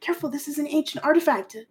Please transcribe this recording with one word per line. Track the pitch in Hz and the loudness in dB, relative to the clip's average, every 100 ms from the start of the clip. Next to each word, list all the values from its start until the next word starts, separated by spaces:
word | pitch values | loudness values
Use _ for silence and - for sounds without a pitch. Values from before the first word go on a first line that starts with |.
careful, | - 349 302 | -2 -2 -2
this | 277 - | -6 -6
is | 294 | -4
an | 294 | 0
ancient | 302 - - | 0 -2 -2
artifact. | 277 339 330 240 190 220 220 | 4 4 4 0 -2 -12 -18